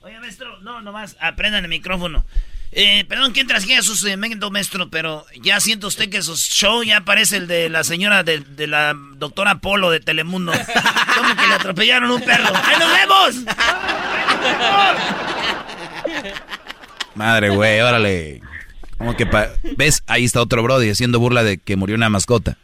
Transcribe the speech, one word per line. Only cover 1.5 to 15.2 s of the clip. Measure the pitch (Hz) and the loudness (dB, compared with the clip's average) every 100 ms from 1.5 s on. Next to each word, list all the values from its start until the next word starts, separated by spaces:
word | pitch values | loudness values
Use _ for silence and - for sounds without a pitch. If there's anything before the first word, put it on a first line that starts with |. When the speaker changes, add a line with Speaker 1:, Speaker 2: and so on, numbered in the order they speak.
| 208 | -2
Speaker 1:
el | 180 | -4
micrófono. | 165 180 185 175 143 - - - - - | -6 -4 -4 -2 0 0 0 -2 -6 -4
Eh, | - 202 202 202 | 2 4 4 0
perdón | 208 262 | -2 -2
que | 220 | 0
entre | 262 233 | 0 -2
así | 190 | 2
a | 254 | 0
su | 196 | 2
segmento, | 220 202 196 220 220 208 | -2 -4 -4 -6 -6 -6
maestro, | 202 185 190 175 | -4 -4 -6 -6
pero | 160 160 156 151 123 | -4 -6 -8 -12 -6
ya | 117 202 | 0 0
siente | 196 220 202 | 0 -2 -4
usted | - 208 | -4 -4
que | 202 | -4
su | 160 160 | -6 -4
show | - - 190 233 | -2 2 2 2
ya | 226 214 | 2 2
parece | 185 202 214 202 | 4 2 2 0
el | 175 | -2
de | 175 165 | 0 0
la | 160 | 0
señora | 143 170 202 202 | -2 0 2 2
de, | 165 156 | 2 -2
de | 139 139 151 | -4 -10 -2
la | 147 151 147 139 139 | 0 0 -2 -8 -10
doctora | 147 156 202 190 | -8 -2 0 0
Polo | 185 202 185 | 0 0 2
de | 160 | 0
Telemundo. | - 156 160 185 175 | 0 -2 -2 -4 -2
<laughs> | - 233 233 233 226 - 247 | -4 -2 0 0 0 0 2
Como | 240 208 | 0 0
que | - | 2
le | |
atropellaron | 226 190 180 220 247 240 | 0 -2 0 2 4 2
un | 247 | 0
perro. | 247 240 220 | 2 2 2
¡Ahí | 190 190 294 | 0 2 2
nos | 330 349 392 392 339 | 4 2 4 6 4
vemos! | 247 226 220 233 359 - - - - - - 254 262 240 202 196 196 185 185 | 0 -6 -2 0 0 -4 -4 -4 -4 -2 0 0 0 0 2 2 2 -2 -4